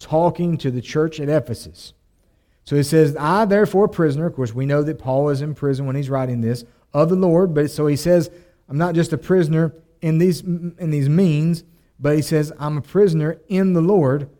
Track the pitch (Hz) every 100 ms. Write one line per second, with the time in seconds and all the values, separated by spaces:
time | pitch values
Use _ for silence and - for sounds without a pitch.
0 | - 156 170 165 175 165 135 123 - 156
1 | 160 160 143 151 - 110 - - - _
2 | _ _ _ _ _ _ - 143 139 160
3 | 156 143 151 196 220 202 208 185 208 208
4 | 160 139 165 - 123 117 135 147 151 147
5 | 131 135 147 139 151 139 143 135 135 135
6 | 135 135 127 120 113 120 - _ _ 143
7 | 160 185 185 165 190 147 147 - 151 143
8 | 175 175 165 - _ _ - 139 175 165
9 | 165 151 - 185 156 160 165 - _ _
10 | 165 160 185 156 180 170 170 170 165 147
11 | 139 165 190 147 160 170 - _ _ -
12 | 139 151 - 156 151 151 147 151 - 190
13 | 208 160 151 170 - 185 190 175 165 202
14 | 135 143 139